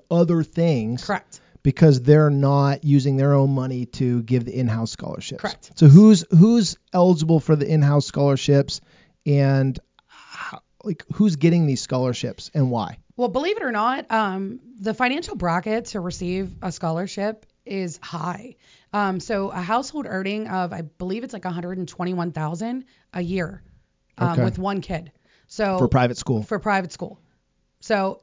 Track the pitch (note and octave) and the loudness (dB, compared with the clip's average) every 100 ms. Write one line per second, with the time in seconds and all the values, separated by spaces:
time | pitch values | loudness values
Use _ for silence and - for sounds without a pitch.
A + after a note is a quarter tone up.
0 | - E3+ E3+ E3 D#3 - E3+ C3+ A2 B2 | -2 2 2 2 -2 -2 0 0 -2 -6
1 | - G3 - - _ _ C#3 - D#3+ C3 | -6 -8 -8 -20 _ _ -2 4 4 6
2 | B2 D3+ D3+ C#3 C#3 C#3+ C#3 C#3 D3 C#3+ | 6 6 6 2 2 2 0 -2 2 2
3 | C3+ C3+ C#3 C#3+ C3+ C3+ C3 B2+ A#2+ - | 2 0 2 2 2 0 -4 -6 -8 -4
4 | B2+ A#2+ A2+ B2 A#2+ A#2+ B2 A2 A2+ - | -2 0 0 -2 -2 -4 -2 -2 -4 -8
5 | - - - - G3 - - - D#3 D#3 | -12 -12 -12 -10 -10 -10 -16 6 10 12
6 | G#3+ G3 - E3 G#3+ A#3 F3+ - _ F#3 | 12 8 4 6 6 6 0 -6 _ 2
7 | F3+ E3 D#3+ E3 - D3+ - D#3 C#3+ D3 | 4 4 2 2 2 0 2 2 4 2
8 | - C#3+ C#3 C3+ - C#3+ C3+ - - _ | 0 0 0 0 2 2 2 -6 -16 _
9 | _ _ D3+ C#3+ C#3 C3+ C3+ B2 - _ | _ _ -2 0 2 2 0 -4 -12 _
10 | _ - - - - - _ _ G#3 D#3+ | _ -20 -20 -16 -14 -16 _ _ -10 -10
11 | - - G#3 D3+ E3 E3+ D3+ B2 - B2+ | -10 0 0 4 2 4 2 -2 -4 -2
12 | B2+ A#2+ A#2+ - - D#3 C3 A#2 F#2 - | -2 -4 -8 -10 -8 -2 0 0 -6 -10
13 | _ - A#3+ A#3 E4 G#4+ C#4+ G#3+ A3+ C4+ | _ -6 -4 -2 -4 -4 -4 -2 -2 -4
14 | - A3 G3+ F#3+ G3 - A#3 B3 G3+ G#3+ | -4 -2 -2 -4 -8 -10 -18 -10 -8 -2
15 | B3 C#4+ G4+ E4 F3 E3+ G#3+ A3 A#3 G#3 | -2 -2 -8 -6 -2 -2 -2 -4 -6 -8
16 | F3 - F3 F#3 F#3+ - F#3 - E3+ E3 | -8 -8 -6 -6 -6 -8 -10 -8 -6 -6
17 | F#3+ - G3+ A3 _ _ - G3 F3+ D3 | -6 -6 -6 -6 _ _ -12 -8 -8 -10
18 | - E3+ F3 F#3+ B3 - _ _ _ G#3 | -14 -10 -8 -10 -14 -20 _ _ _ -4
19 | G3+ F#3 - G#3 G3 F#3+ F3 A#3 - D4+ | -2 -4 -4 -4 -4 -6 -4 -4 -4 -8
20 | B3+ F#3+ F#3+ G#3+ G#3+ F#3 F3 - D#3+ _ | -8 -6 -6 -6 -6 -6 -6 -8 -12 _
21 | F#3 G#3+ B3+ G3+ F3+ F3 F3 F#3 F3 - | -8 -8 -8 -10 -8 -8 -8 -8 -10 -8
22 | F3 F3+ F3 D#3 D#3 E3+ A3+ B3+ C4 _ | -6 -4 -6 -6 -8 -6 -8 -8 -12 _
23 | _ - F3 F#3 E3+ G3 - _ _ _ | _ -10 -6 -4 -6 -10 -20 _ _ _
24 | _ - F3 E3+ A#2 - F#3+ G3+ - E3 | _ -6 -2 0 -2 -2 -4 -4 -6 -10
25 | F3 _ _ _ _ - G3+ F#3 E3 C3+ | -10 _ _ _ _ -4 -2 0 2 2
26 | B2 A#2+ - A#2 G#2+ G#3 G#3+ F#3+ F#3 - | 2 -2 -4 -4 -2 -6 -2 -2 -2 -10
27 | F3 G3 _ _ _ _ _ _ - G#3 | -14 -14 _ _ _ _ _ _ -4 -2
28 | F#3+ - | -2 -6